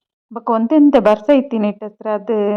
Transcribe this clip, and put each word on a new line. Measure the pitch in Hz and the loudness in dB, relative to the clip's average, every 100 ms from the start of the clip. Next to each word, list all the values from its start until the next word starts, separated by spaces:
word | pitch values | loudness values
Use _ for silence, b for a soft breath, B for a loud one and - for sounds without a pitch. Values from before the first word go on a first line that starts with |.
| _ _ _ | _ _ _
ಬೊಕ | 226 226 | -10 -4
ಒಂತೆಂತೆ | 226 233 302 294 262 | -2 0 2 4 4
ಬರ್ಸ | 208 214 214 277 | 2 0 2 0
ಇತ್ತಿನ | 269 226 208 | 0 -4 -4
ಹೆಸರದು | 202 214 214 214 208 202 220 208 | -6 -16 -12 -8 -6 -4 -4 -2